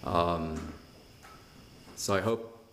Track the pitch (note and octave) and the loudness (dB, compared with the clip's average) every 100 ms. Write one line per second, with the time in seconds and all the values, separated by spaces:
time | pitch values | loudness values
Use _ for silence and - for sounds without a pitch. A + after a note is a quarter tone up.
0 | - F2 F2 E2+ D#2+ D#2 D#2 - - - | 2 2 4 2 -2 -4 -8 -12 -18 -20
1 | - - - - - - - - - - | -20 -20 -20 -20 -20 -20 -20 -20 -20 -8
2 | - G2 G2 A2+ - - - | 2 2 4 0 -4 -14 -20